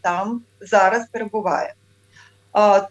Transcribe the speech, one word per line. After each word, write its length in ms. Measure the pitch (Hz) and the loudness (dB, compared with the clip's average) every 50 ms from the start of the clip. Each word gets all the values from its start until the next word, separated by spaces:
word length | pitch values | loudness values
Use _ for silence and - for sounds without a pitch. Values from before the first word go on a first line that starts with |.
там 400 | - 180 175 180 196 214 240 233 - _ _ - | -4 -4 -4 -4 -4 -6 -6 -8 -10 _ _ -20
зараз 440 | 202 - 226 202 190 190 220 240 233 - | -6 0 2 2 4 4 2 0 -4 -8
перебуває. 600 | - 226 220 208 - 214 180 180 147 - - - - _ _ _ _ _ _ _ _ _ - _ _ _ _ _ - | -10 -10 -8 -8 -6 -6 -4 -4 -4 -4 -6 -8 -12 _ _ _ _ _ _ _ _ _ -20 _ _ _ _ _ 0
А, 220 | 202 208 208 196 196 - - | 2 4 4 4 4 2 -2